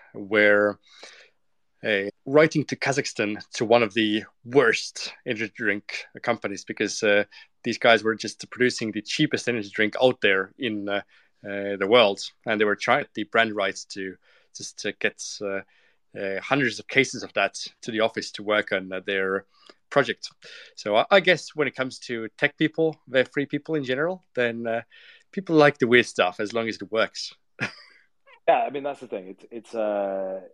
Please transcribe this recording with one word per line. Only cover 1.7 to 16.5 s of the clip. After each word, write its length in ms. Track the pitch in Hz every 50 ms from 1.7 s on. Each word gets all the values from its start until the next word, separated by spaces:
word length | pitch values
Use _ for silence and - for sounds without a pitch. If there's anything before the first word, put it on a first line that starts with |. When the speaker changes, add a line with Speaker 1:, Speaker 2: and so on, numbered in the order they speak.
| _ _ -
Speaker 1:
uh, 200 | 113 104 98 98 104 - _ -
writing 400 | 135 139 151 160 156 - 156 127
to 120 | - 131
Kazakhstan 720 | - - 139 135 139 117 - - - 107 104 107 98 - _ -
to 120 | - 123
one 160 | 107 117 120
of 100 | 117 101
the 320 | 95 117 110 107 104 110 - - _ _
worst 720 | - 120 123 143 123 110 - - - - - - - - - - -
energy 260 | 135 117 104 113 101 -
drink 520 | - 117 104 101 104 - - - - - - - -
companies 420 | - 120 117 - - 101 98 87 -
because, 380 | - 107 - 110 98 - -
uh, 220 | 113 104 101 104 101 - - - - _ _ _
these 140 | - 120 110
guys 260 | - - 120 113 104
were 120 | 107 110 113
just 340 | 107 - 104 - - - -
producing 400 | - - 123 123 - - 117 110
the 100 | 101 107
cheapest 480 | - - - - 156 143 - 110 - 123
energy 180 | 120 113 101 98
drink 280 | - - 107 107 - -
out 200 | - - 127 -
there 320 | - 101 98 95 95 95 _ -
in, 300 | 131 117 107 101 101 101
uh, 140 | 101 98 - _ _ _ _ _ _ _ -
uh, 320 | 104 101 101 101 101 101
the 100 | 95 98
world, 340 | 98 117 123 113 101 101 - - - - _ -
and 120 | 117 110 104
they 60 | 107
were 120 | 104 101
trying 280 | - - 123 123 143 - -
the 120 | - 110 107
brand 300 | - - 113 113 110 104
rights 300 | 104 98 98 92 - -
to 300 | - - 104 95 95 90 - _ _ _ _ _ _ -
just 220 | - - - - -
to 140 | - 104
get, 300 | - - - 101 - - - - - -
uh, 180 | 104 98 98 98 95 _ _ _ _ _ _ _ _ _ - 101
uh, 220 | 101 98 95 95
hundreds 380 | - -